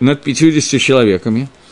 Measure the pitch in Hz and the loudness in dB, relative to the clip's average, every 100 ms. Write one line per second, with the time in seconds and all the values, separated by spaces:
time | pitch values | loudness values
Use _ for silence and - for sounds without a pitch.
0 | 127 143 - 131 160 151 - 135 - 131 | -2 -2 -4 0 2 2 -2 -2 0 2
1 | 117 92 113 110 135 - - | 2 0 -2 -4 -6 -14 -20